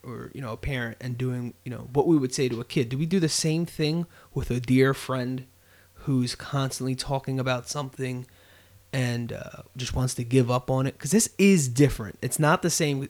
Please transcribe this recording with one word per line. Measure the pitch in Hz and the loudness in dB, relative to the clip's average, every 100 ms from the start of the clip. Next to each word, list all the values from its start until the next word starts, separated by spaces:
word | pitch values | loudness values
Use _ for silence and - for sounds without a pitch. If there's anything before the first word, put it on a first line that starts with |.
or, | 127 117 120 | -14 -12 -12
you | - | -10
know, | 123 | -10
a | 113 | -8
parent | 139 131 117 - | -6 -4 -6 -8
and | 127 120 | -8 -4
doing, | 127 123 120 - 127 | -4 -4 -8 -10 -12
you | |
know, | 120 120 | -12 -2
what | 139 143 | 0 4
we | 156 | 4
would | 127 | 2
say | - 127 | 0 -2
to | 170 | -2
a | |
kid. | - 160 117 | -2 -2 -2
Do | 131 | -2
we | 165 | 0
do | 190 | 2
the | 156 | 2
same | - 160 160 170 | 0 0 0 -2
thing | - 151 170 170 - - | -2 -2 -2 -4 -10 -10
with | 135 - | -6 -2
a | 123 | -2
dear | 120 127 135 | 2 6 6
friend | 135 - 131 123 131 - _ _ _ _ - - | 2 -2 -4 -4 -6 -10 _ _ _ _ -10 -2
who's | 131 123 - | 0 0 -4
constantly | - 139 131 - 127 127 | -6 -4 -4 -4 -4 -4
talking | - 135 139 131 | -4 -4 -2 -2
about | 131 123 - | -2 -2 -4
something | 147 135 - 127 127 123 _ _ - _ - _ | -8 -8 -6 -6 -6 -10 _ _ -20 _ -20 _
and, | 135 123 120 117 | -2 -2 -2 -4
uh, | - - - - 127 | -8 -12 -16 -16 -10
just | 120 | -4
wants | 131 127 | 0 0
to | - | -2
give | 117 131 120 | 2 4 4
up | 127 - | 2 0
on | 131 135 | 0 0
it? | - | -4
'Cause | 139 | 0
this | 214 - - | 2 2 6
is | 196 185 131 | 8 8 6
different. | 120 143 - 113 - | 4 4 4 -8 -6
It's | 123 - | -4 2
not | 151 180 | 4 4
the | 175 | 2
same. | - 147 139 139 | 0 0 -2 -6